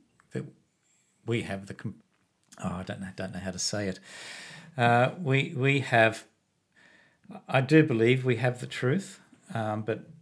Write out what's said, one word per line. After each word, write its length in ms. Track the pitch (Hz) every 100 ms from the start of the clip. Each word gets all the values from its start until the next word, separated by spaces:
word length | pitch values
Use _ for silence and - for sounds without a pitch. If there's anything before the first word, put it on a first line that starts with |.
| _ _ _
that 120 | 135 - _ _ _ _ _ _ _ 113
we 160 | 117
have 240 | 95 98 98
the, 80 |
com-, 220 | 95 104 - _ _ _ _ _ -
oh, 60 | 90
I 140 | 87
don't 180 | 95 101
know, 80 | 95 92
don't 160 | 95
know 80 | 90
how 100 | 92
to 80 | 90
say 300 | - 104 101
it. 100 | 92 - - - - - - - -
Uh, 340 | 120 120 127 -
we, 320 | 156 135 - 123
we 240 | 135 139
have 440 | 127 117 113 - - _ _ _ _ _ _ _ _ _ - - -
I 120 | 135
do 220 | 131 156
believe 420 | 156 113 117 131
we 120 | 127 113
have 240 | 123 117
the 60 | 131
truth, 540 | - 127 175 - - _ _ -
um, 280 | 117 107 107
but 220 | 107 110 - -